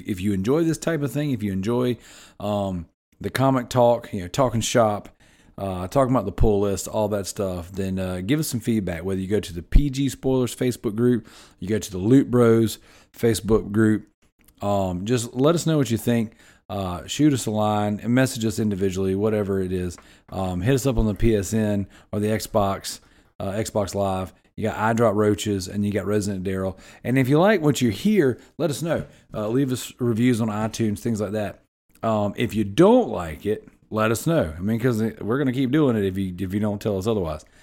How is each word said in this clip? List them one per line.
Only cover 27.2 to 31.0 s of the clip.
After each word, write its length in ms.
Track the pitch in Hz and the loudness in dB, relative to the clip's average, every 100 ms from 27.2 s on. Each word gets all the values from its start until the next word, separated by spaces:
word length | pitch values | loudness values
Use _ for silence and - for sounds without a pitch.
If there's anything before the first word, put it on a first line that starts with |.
| 127 | 4
you 120 | 147 | 4
like 200 | 196 208 | 4 4
what 220 | 151 - | 2 2
you 80 | 120 | 0
hear, 500 | 101 202 214 135 113 - - | 0 2 4 2 0 -8 -4
let 120 | 156 | -4
us 120 | 123 | -2
know. 240 | 160 127 - - _ | -2 -2 -4 -16 _
Uh, 160 | - 107 | -6 -2
leave 200 | 127 135 | 0 0
us 220 | 123 - - | -2 -6 -4
reviews 400 | 120 110 123 113 | 0 2 4 4
on 80 | 113 | 0
iTunes, 520 | 104 110 - 110 | -2 -4 -2 -2
things 200 | 104 | -2